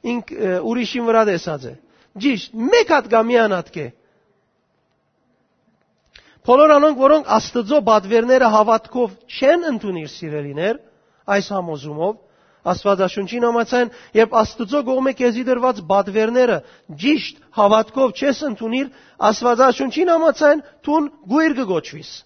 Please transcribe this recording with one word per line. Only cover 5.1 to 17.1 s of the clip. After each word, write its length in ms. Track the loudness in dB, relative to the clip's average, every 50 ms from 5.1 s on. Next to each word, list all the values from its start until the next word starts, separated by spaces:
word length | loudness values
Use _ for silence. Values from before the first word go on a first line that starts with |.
| _ _ _ _ _ _ _ _ _ _ _ _ _ _ _ _ _ _ _ _ _ -20 _ _ _ _
Բոլոր 340 | _ 2 4 6 6 6 6
անոնք, 240 | 6 4 4 2
որոնք 320 | 4 4 4 4 4 2 0
Աստծո 480 | 0 0 -2 -2 -6 -6 -4 0 0 0 2
բադվերները 600 | 4 2 2 2 2 0 0 2 2 2 4 4 4
հավատքով 640 | 4 4 4 4 2 0 -2 -6 -4 -4 -4 -4 -6 _ _ _
չեն 360 | -8 -2 2 2 2 2 0 -4
ընդունիր, 400 | -6 -6 -6 -8 -8 -8 -10 -12
սիրելիներ, 680 | -14 -14 -12 -8 -8 -8 -8 -8 -8 -4 -4 -4 -4 -4 _ _ _ _ _ _ _ _ _
այս 200 | -2 -2 -2 -2 -4 -8
համոզումով, 600 | -8 -6 -8 -10 -10 -10 -12 -8 -6 -6 -6 -6 -8 _ _ _ _ _ _ _ _ _ -4
Աստվածաշունչին 760 | -4 -2 0 0 0 2 0 -2 -2 -6 -8 -6 -4 -2 -2
համաձայն, 440 | 0 0 0 -2 0 0 -2 -2 -2 -6 -18 -20 -2 _
երբ 180 | 2 2 2 2 0
Աստծո 400 | 0 0 -4 -10 -8 -2 -2 -2 -2
կողմէ 280 | 0 -2 -2 -2 -2 -4
քեզի 260 | 0 -2 -2 -2 -2 -2
դրված 340 | -2 -2 0 0 -2 -2 -4 -4 0
բադվերները 680 | 0 0 0 0 -2 -2 -2 0 2 2 2 2 0 -2 -4 -12 -20 _ _ _ -16 -6 -2
ճիշտ 360 | 0